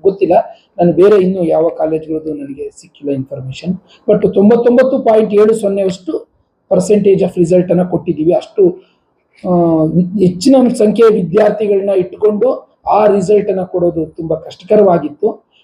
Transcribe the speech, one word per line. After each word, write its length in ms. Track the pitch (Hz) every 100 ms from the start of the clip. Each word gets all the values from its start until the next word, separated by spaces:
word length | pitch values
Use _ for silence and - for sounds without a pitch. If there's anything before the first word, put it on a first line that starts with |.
ಗೊತ್ತಿಲ್ಲ. 320 | 196 196 165 156 - - _ -
ನಾನು 140 | 175
ಬೇರೆ 300 | 160 202 208
ಇನ್ನೂ 200 | 185 190
ಯಾವ 260 | 165 156 165
ಕಾಲೇಜ್ಗಳದ್ದು 640 | - 160 156 156 156 156
ನನಗೆ 360 | 143 139 135 143
ಸಿಕ್ಕಿಲ್ಲ 420 | - 185 _ 143
ಇನ್ಫಾರ್ಮೇಶನ್. 640 | 135 131 135 131 - 175 185 _ _ -
But 260 | 208 202
ತೊಂಬತ್ತೊಂಬತ್ತು 680 | 202 208 233 240 247 262 269
ಪಾಯಿಂಟ್ 320 | 233 220 208
ಏಳು 200 | 208 214
ಸೊನ್ನೆಯಷ್ಟು 760 | 220 202 196 190 185 - - - _ _ _ -
percentage 540 | 185 180 208 202 185
of 180 | 185 185
result 280 | 165 180 180
ಅನ್ನ 120 | 180
ಕೊಟ್ಟಿದ್ದೀವಿ. 500 | 180 165 175 151 160
ಅಷ್ಟು, 500 | 165 - - 349 - _ _ _ _ _ _ 190
ಆ, 40 | 175 170 160 156 165 180 202
ಹೆಚ್ಚಿನ 380 | 180 - 262 262 240
ಸಂಖ್ಯೆಯ 480 | - 214 - 226 208
ವಿದ್ಯಾರ್ಥಿಗಳನ್ನ 680 | 165 208 208 214 208 196 202
ಇಟ್ಕೊಂಡು 880 | 190 180 208 214 202 254 302 - _ -
ಆ 160 | 196 208
ರಿಸಲ್ಟ್ 440 | 196 180 208 202
ಅನ್ನ 120 | 185
ಕೊಡೋದು 440 | 185 180 175 160 156
ತುಂಬಾ 300 | - 165 156
ಕಷ್ಟಕರವಾಗಿತ್ತು. 1120 | - - - 208 196 170 151 - 220 - _ _